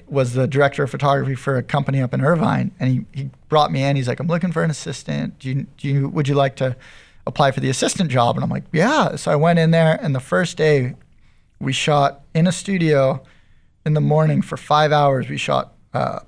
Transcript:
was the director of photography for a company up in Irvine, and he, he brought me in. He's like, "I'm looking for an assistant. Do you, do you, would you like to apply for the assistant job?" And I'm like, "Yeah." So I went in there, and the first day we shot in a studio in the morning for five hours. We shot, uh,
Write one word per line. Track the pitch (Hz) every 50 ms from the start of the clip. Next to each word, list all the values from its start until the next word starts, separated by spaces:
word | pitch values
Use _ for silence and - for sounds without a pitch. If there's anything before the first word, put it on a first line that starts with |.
| - -
was | 143 139 131 120
the | 120 131 131 135
director | 135 139 143 139 - -
of | 143 123
photography | - 131 143 143 139 135 131 131 131
for | 123 - 139 135
a | 123
company | 117 - - 143 135 135 135 135
up | 127 120 -
in | 131
Irvine, | 131 151 175 156 156 - - 127 123 - - -
and | 127 131
he, | 127 123 - -
he | - 135 139 135 - _ _ -
brought | 156 151 147 151
me | 160 135 135
in. | 139 139
He's | 135 123 127
like, | 123 -
"I'm | -
looking | 165 170 170 180 180
for | 156 165 165
an | 160
assistant. | 143 - - 165 - - - - 147 147 - - - -
Do | - 131
you, | 135 139 - - -
do | - - 143
you, | 139 139 135 -
would | - 156 139
you | 139 143
like | 143 139 135 -
to | - 135 131 120 - - - - - - _ _ - - -
apply | - - 143 135
for | - 139
the | 135 131
assistant | 131 - - - - - 175 143
job?" | 127 127 117 117 -
And | 131
I'm | 135 -
like, | 131 - - -
"Yeah." | - 151 185 247 311 294 190 - -
So | 143 - 147
I | 151
went | 143 160 170 170 170
in | 160 165
there, | 165 165 160 160 160 -
and | - 151 135
the | 127
first | - - 175 185 180 170 -
day | - 160 156 147 139 123 127 - - - _ _ _ _ _ _ _ _ _ _ -
we | 139 135 131
shot | - - 160 147 143 139 139 - - - - -
in | 160 165
a | 185
studio | 175 - - 202 196 180 165 156 147 135 135 131 - 131 - - _ _ _ _ - _ _ _ _ _ -
in | 151
the | 151 151
morning | 147 143 147 156 156 156 147 135
for | - - -
five | - - - 143 151 156 147
hours. | 151 147 147 143 135 127 113 123
We | 147
shot, | 139 - - 67 - - - - _ _ _
uh, | - 131 - - - - -